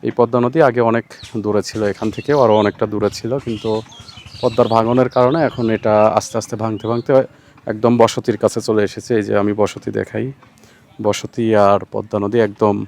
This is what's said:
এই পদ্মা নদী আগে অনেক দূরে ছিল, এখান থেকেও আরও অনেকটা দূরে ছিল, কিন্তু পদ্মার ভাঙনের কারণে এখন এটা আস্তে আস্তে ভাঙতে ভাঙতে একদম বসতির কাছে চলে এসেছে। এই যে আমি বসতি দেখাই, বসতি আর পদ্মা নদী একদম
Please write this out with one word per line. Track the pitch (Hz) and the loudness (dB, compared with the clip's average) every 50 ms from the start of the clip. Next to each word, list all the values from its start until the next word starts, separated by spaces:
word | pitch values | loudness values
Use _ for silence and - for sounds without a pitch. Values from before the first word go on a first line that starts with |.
| - | -6
এই | 117 - - | -6 0 0
পদ্মা | 120 117 120 123 120 | 0 2 2 0 0
নদী | 123 131 160 156 131 | 0 2 2 2 2
আগে | 117 123 120 117 | 4 2 0 2
অনেক | 113 117 110 _ - - - - - 113 101 | 0 -2 -4 _ -20 -20 -20 -10 -10 -6 -4
দূরে | 104 104 104 95 - | -2 -2 -2 -2 -4
ছিল, | - 110 107 101 | -6 -4 -4 -4
এখান | 95 - 113 110 104 | -4 -4 -6 -6 -6
থেকেও | - 101 - 147 143 131 | -6 -4 -2 2 2 4
আরও | 113 107 107 | 4 4 4
অনেকটা | 107 104 - - 113 107 | 2 2 0 -2 -4 -4
দূরে | 107 104 - 101 - - | -2 -2 -2 -2 -4 -4
ছিল, | - 113 123 139 - | -8 -6 -6 -6 -6
কিন্তু | 120 113 107 - 110 110 110 113 - - - - - - - - - - - | -8 -10 -6 -4 -4 -4 -4 -6 -10 -20 -20 -20 -20 -20 -20 -20 -20 -12 -4
পদ্মার | - 123 110 - 120 110 113 | -4 -2 2 2 2 2 4
ভাঙনের | 113 113 113 120 127 127 123 - | 2 2 2 2 2 2 2 2
কারণে | 131 123 123 143 165 156 123 | 2 2 2 2 0 -2 -2
এখন | - - 120 113 113 | -2 -2 -2 -2 -2
এটা | 104 - 110 107 107 107 110 104 107 | 0 0 2 4 4 4 4 4 2
আস্তে | - - - 117 | -2 -2 -8 -8
আস্তে | 104 - - 107 | -8 -6 -10 -6
ভাঙতে | 110 113 110 98 - 110 | -6 -6 -6 -6 -6 -4
ভাঙতে | 117 120 117 - 139 131 131 - - _ _ _ _ - _ | -4 -4 -2 2 2 2 2 2 -8 _ _ _ _ -16 _
একদম | - 110 107 107 117 120 120 | -10 -8 -2 0 2 4 4
বসতির | 120 113 - - - - 107 - | 4 4 2 -2 -4 -4 -4 0
কাছে | - 107 - 117 107 - | 0 -2 -2 -2 -4 0
চলে | 107 107 104 98 | 0 0 0 0
এসেছে। | - - - - 123 110 | -4 -10 -6 -2 -2 -2
এই | 101 | -2
যে | 101 107 104 | 0 0 0
আমি | 101 104 104 104 | 0 0 0 0
বসতি | 104 95 - 107 - 110 104 104 | -2 -2 -2 -8 -12 -6 -6 -6
দেখাই, | 98 - - 107 113 131 135 _ - _ _ _ _ _ _ _ _ _ _ - | -6 -6 -6 -8 -8 -8 -10 _ -20 _ _ _ _ _ _ _ _ _ _ -4
বসতি | 107 107 101 - - 104 _ - 117 113 110 104 101 | -2 -2 -2 -2 -6 -10 _ -4 -2 2 4 4 6
আর | 98 101 98 - _ | 4 4 2 -2 _
পদ্মা | - 107 101 104 - 104 101 | -10 -10 -8 -6 -6 -4 -4
নদী | 101 107 120 113 | -2 0 0 0
একদম | 104 101 _ 110 107 101 104 107 | 0 0 _ 0 0 0 -2 -6